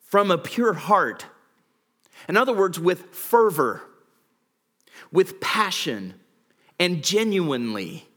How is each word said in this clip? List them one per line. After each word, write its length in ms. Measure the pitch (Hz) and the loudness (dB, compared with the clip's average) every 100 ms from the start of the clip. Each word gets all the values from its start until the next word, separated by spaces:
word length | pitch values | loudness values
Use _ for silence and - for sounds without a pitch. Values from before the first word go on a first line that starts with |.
| _ | _
from 240 | 202 202 | 0 2
a 80 | 175 | 0
pure 340 | - - 233 | -2 -2 0
heart." 540 | 165 143 202 139 104 - _ _ _ _ _ _ _ _ - - | 0 2 2 2 -4 -16 _ _ _ _ _ _ _ _ -20 0
In 80 | 190 | 2
other 160 | 262 | 2
words, 280 | 220 190 170 | 2 0 2
with 340 | 170 175 - | -2 -2 -8
fervor, 680 | - - 233 220 156 127 92 - _ _ _ _ _ _ _ _ _ _ - - | -14 2 4 4 2 -2 -2 -12 _ _ _ _ _ _ _ _ _ _ -20 -2
with 280 | 165 185 - | 0 0 -2
passion, 760 | - 214 208 - 170 110 92 - _ _ _ _ _ _ | -4 -2 -2 -2 -6 -8 -10 -16 _ _ _ _ _ _
and 260 | 175 175 | -2 0
genuinely. 1000 | 139 202 220 196 165 131 117 107 87 156 - | 0 0 0 0 0 -2 -4 -6 -8 -12 -18